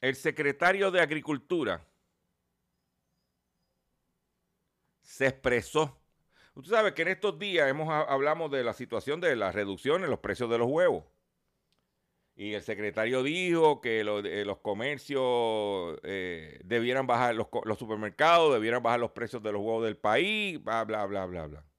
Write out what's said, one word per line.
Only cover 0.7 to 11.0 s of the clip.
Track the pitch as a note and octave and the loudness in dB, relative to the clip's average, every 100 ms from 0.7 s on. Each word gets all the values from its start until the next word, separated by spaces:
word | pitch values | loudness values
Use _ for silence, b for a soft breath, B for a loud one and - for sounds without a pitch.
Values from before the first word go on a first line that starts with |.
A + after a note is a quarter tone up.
| F#3+ G3 | 4 2
de | F3+ | 4
Agricultura | D#3+ D#3 C#3+ C#3+ _ F3 A#2+ E2+ - _ _ _ _ _ _ _ _ _ _ _ _ _ _ _ _ _ _ _ _ _ _ _ _ _ _ _ _ _ _ _ | 2 0 -4 -6 _ -2 0 -2 -6 _ _ _ _ _ _ _ _ _ _ _ _ _ _ _ _ _ _ _ _ _ _ _ _ _ _ _ _ _ _ _
se | _ - C3+ | _ 0 0
expresó. | C3 C3 A#2+ - D#3 D3+ - _ _ _ b b | 2 0 0 2 0 0 -2 _ _ _ b b
Usted | - D3 | -20 -2
sabe | A3 G#3+ | 2 2
que | E3+ | 0
en | E3 | -2
estos | F#3 G#3 D#3+ | 0 -2 -4
días | G3+ F3 C#3 | -2 2 2
hemos | D3+ D#3 | 2 0
ha-, | D3+ | 0
hablamos | C3+ C3+ C#3+ D#3+ D#3+ | 0 2 2 0 -2
de | C#3 | -2
la | A#2 | -2
situación | G#2 A#2+ A2+ C3 D3+ | -4 -4 -6 -2 -2
de | E3+ | 0
la | B2 G2 | 2 0
reducción | F#2 G2+ F#2+ C3 E3 | 0 -2 -2 0 0
en | F3+ | 0
los | B2 | -4
precios | G2+ G2 A#2+ | -2 -2 0
de | A#2 | 2
los | A#2+ | 2
huevos. | D3+ F3+ G2 | 4 2 2